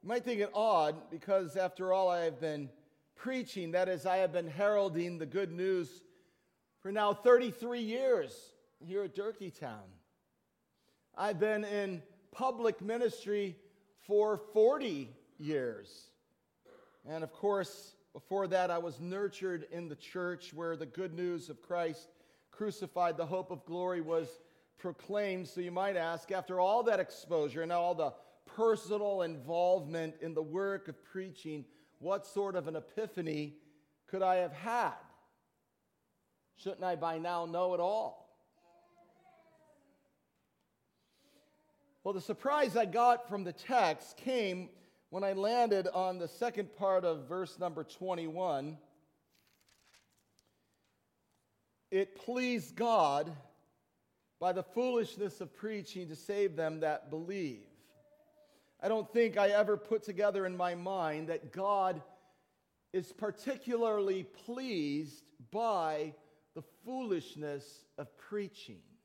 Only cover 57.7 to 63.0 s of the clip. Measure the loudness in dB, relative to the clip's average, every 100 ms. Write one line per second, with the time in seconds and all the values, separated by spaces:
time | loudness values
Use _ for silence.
57.7 | _ _ _ _ _ _ _ _ _ _
58.7 | _ -2 0 0 2 4 4 4 6 4
59.7 | 2 0 -2 -2 0 2 2 -2 -2 -2
60.7 | -2 -4 -2 -2 -2 -4 -6 -6 -4 0
61.7 | 2 2 0 -8 -20 _ _ _ _ _
62.7 | _ _ -6